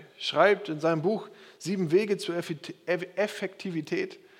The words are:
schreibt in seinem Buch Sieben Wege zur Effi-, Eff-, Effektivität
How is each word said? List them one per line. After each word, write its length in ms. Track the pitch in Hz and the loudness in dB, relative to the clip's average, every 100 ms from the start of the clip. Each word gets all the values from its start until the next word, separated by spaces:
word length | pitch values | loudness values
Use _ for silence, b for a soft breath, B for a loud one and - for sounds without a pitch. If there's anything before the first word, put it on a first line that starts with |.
| - - | -16 -8
schreibt 500 | - 143 185 196 202 | -2 4 6 6 0
in 120 | 156 | -2
seinem 200 | 160 165 | 0 2
Buch 300 | 165 214 - B B B | 2 0 -6 B B B
Sieben 320 | 160 196 170 | -4 -2 4
Wege 280 | 175 214 196 | 4 4 -2
zur 180 | - 170 | -2 -4
Effi-, 380 | 170 156 - - | -4 -8 -10 -10
Eff-, 240 | - 175 180 - | -2 -2 -2 -2
Effektivität 1040 | 208 - 196 - 196 165 147 190 190 - B | -2 -2 -8 -6 -6 -4 -2 -4 -4 -10 B